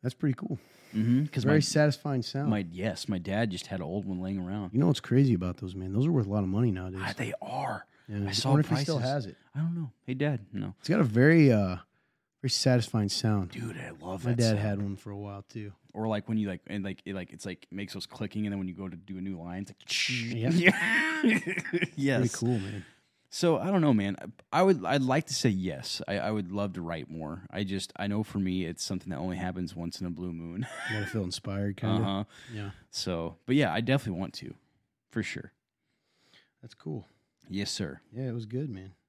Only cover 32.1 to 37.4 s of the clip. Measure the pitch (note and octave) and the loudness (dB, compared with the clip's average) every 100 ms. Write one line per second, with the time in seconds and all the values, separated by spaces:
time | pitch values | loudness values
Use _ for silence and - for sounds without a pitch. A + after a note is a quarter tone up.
32.1 | G2 G#2 - - A2 G2+ - _ - - | -2 -4 -10 -12 -10 -10 -12 _ -8 -4
33.1 | E2+ E2 - - C3+ B2 F2 A#2 C3+ B2 | -2 -4 -8 2 4 4 0 2 0 0
34.1 | F2 F#2+ - - - _ _ _ _ _ | -4 -6 -8 -14 -16 _ _ _ _ _
35.1 | - G#2 - - _ _ _ _ _ _ | -4 -4 -6 -12 _ _ _ _ _ _
36.1 | _ _ _ _ _ A#2 - D#2+ D#2 - | _ _ _ _ _ -20 -14 -10 -8 -10
37.1 | _ _ _ | _ _ _